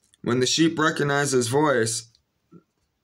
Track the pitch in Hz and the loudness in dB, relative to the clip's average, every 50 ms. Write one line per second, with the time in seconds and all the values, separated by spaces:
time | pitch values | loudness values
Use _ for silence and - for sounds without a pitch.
0 | _ _ _ _ - - 120 127 127 123 - 156 165 160 165 151 156 160 160 - | _ _ _ _ -4 -2 -2 0 0 0 2 2 2 2 2 0 0 0 0 -2
1 | 147 143 143 143 143 131 131 127 120 113 127 147 151 147 131 120 113 117 - - | -2 0 0 0 0 0 0 0 0 0 0 0 2 2 2 2 0 -2 -4 -6
2 | - - _ _ _ _ _ _ _ _ - - _ _ _ _ _ _ _ _ | -10 -14 _ _ _ _ _ _ _ _ -20 -20 _ _ _ _ _ _ _ _